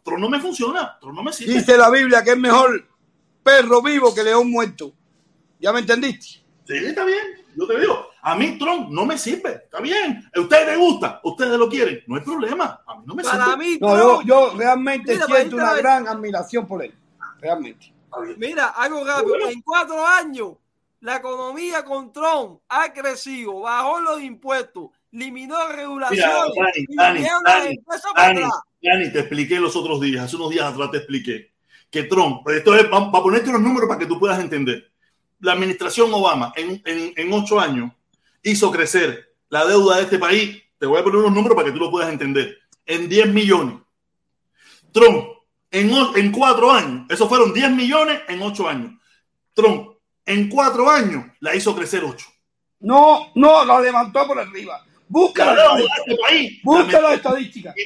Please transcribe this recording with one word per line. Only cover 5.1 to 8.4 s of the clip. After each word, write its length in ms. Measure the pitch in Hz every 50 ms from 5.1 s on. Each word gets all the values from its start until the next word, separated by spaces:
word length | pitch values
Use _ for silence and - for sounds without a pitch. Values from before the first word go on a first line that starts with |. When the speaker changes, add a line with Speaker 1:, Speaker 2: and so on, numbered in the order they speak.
| _ _ _ _ _ _ _ _ _ _
Speaker 2:
¿Ya 120 | 160 196
me 100 | 220 240
entendiste? 600 | 233 185 233 240 254 269 196 - - - - _ _ _ _ _ _ -
Speaker 1:
Sí, 80 | - 285
está 260 | - 285 311 392 381
bien, 400 | 381 381 403 427 392 - - _ _ _
yo 120 | 302 359 427
te 120 | 226 254
digo, 280 | 339 427 240 - - - _ _
a 140 | - 151 170
mí 220 | 190